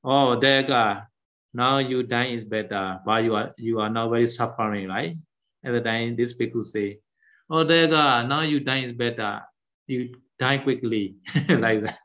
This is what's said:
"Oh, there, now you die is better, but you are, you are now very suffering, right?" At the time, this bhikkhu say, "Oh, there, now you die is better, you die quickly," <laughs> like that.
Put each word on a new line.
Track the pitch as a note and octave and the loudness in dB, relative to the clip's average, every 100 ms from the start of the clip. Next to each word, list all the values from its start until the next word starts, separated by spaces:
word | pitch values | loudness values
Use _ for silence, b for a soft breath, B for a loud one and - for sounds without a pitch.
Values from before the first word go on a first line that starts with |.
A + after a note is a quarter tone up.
| C3+ | 2
"Oh, | C#3 C3+ A#2+ | 2 4 4
there, | C3+ C3+ C3+ B2+ A2 G2+ - _ _ _ _ | 4 2 2 2 2 -2 -10 _ _ _ _
now | A#2+ B2+ C#3 | -2 0 2
you | C3 B2+ | 0 -2
die | A#2+ A#2+ B2+ A#2 | 0 -2 -2 -4
is | G#2+ | -4
better, | A2 G#2 G2+ F#2+ F#2 G2+ | -6 -4 -4 -6 -6 0
but | A2 | 0
you | A2+ | 2
are, | G#2+ A#2 - | 0 -4 -6
you | A2+ A2+ | -4 -2
are | G#2+ | -2
now | A2+ A#2 | -2 0
very | A#2 A#2+ | 2 2
suffering, | A#2 A#2 - G#2+ G2+ F#2+ | 0 -4 -2 -4 -4 -4
right?" | G2 D#3+ E3 - _ _ _ C3 | -6 -6 -8 -16 _ _ _ -4
At | |
the | A#2+ | -2
time, | A2+ A2+ A#2 A#2 | 0 -2 -2 -2
this | A#2+ - | -2 -2
bhikkhu | A2+ A#2 | -4 -4
say, | G#2 G#2+ G2+ G2+ _ _ b b b | -4 -4 -4 -8 _ _ b b b
"Oh, | D#3+ | 0
there, | D#3+ E3 E3 | 4 6 6
now | D#3 D3 A#2+ A#2+ C#3+ | 4 4 4 2 0
you | D#3+ D3 | 0 0
die | C3+ C3 B2 | 0 -2 -4
is | |
better, | A#2+ A#2+ A2+ G#2+ G#2 - _ _ _ - | -2 -4 -2 -6 -6 -12 _ _ _ -6
you | B2+ - - _ _ | -6 -6 -10 _ _
die | B2+ C#3 | 0 0
quickly," | C#3 B2 A#2+ A2 G2 - - | 0 -2 -2 -2 -4 -8 -4
<laughs> | D#3 - | -2 2
like | C#3 A2+ A2 | 2 4 0
that. | G#2+ - | -2 -10